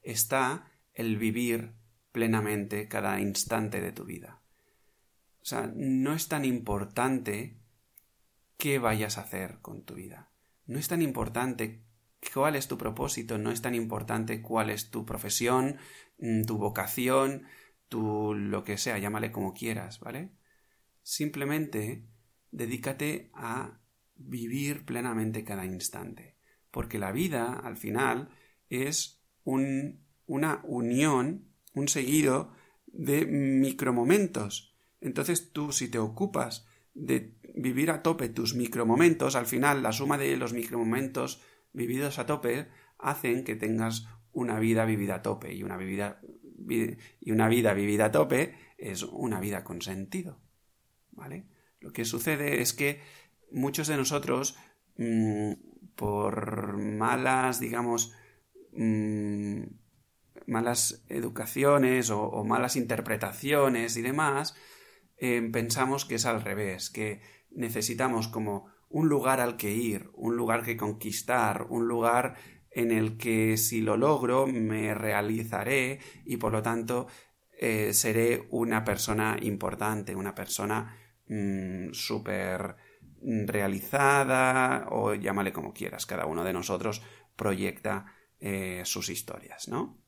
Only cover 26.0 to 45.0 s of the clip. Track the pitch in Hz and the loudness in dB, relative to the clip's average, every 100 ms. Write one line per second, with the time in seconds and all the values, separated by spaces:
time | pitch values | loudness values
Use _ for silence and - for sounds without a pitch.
26 | 90 90 - _ _ _ _ - 113 110 | -12 -14 -20 _ _ _ _ -8 -6 -4
27 | 98 110 180 135 117 127 123 - - 107 | -4 0 0 0 -2 -4 -10 -8 -4 0
28 | 131 120 143 - _ _ _ 127 139 156 | 0 0 -6 -16 _ _ _ -4 -2 -2
29 | - _ _ _ - 131 139 135 143 - | -4 _ _ _ -2 0 2 0 -4 -10
30 | _ _ - 135 160 147 - 123 117 123 | _ _ -6 0 0 0 -2 -2 2 4
31 | 151 135 131 196 - _ - - 139 139 | 6 4 2 -2 -12 _ -8 -4 0 0
32 | 127 151 147 131 160 - - _ - - | 4 6 6 4 0 -14 -20 _ -18 -6
33 | 131 143 165 147 135 135 135 135 131 120 | 0 2 2 2 4 4 4 2 2 4
34 | 120 202 190 - 104 - - _ _ _ | 6 6 4 0 -4 -8 -12 _ _ _
35 | 151 131 139 170 - 156 147 135 123 113 | -6 -2 0 0 -2 -6 -2 -2 -2 -2
36 | 110 110 101 - 123 - - _ _ - | -2 -2 -2 0 -2 -6 -16 _ _ -12
37 | 135 131 - - - - 127 127 160 156 | 0 0 0 -18 -12 -4 -2 2 2 2
38 | 165 165 120 113 113 123 120 127 113 113 | 2 2 -2 -2 -2 0 -2 0 4 8
39 | 170 160 135 135 117 123 143 143 117 113 | 8 6 2 0 0 2 4 4 2 0
40 | 139 143 139 135 123 117 113 120 113 120 | 2 4 4 0 0 -4 -4 0 0 0
41 | 135 135 131 - - _ _ - 117 127 | 0 -2 -4 -6 -16 _ _ -6 -2 -2
42 | 143 143 113 147 120 123 156 - - _ | -2 -4 -2 0 0 -2 -4 -14 -20 _
43 | 139 147 123 120 131 110 110 113 113 113 | -4 0 2 0 0 -4 0 0 0 -2
44 | - - _ - 120 110 113 113 110 107 | -8 -20 _ -4 -2 2 4 4 4 2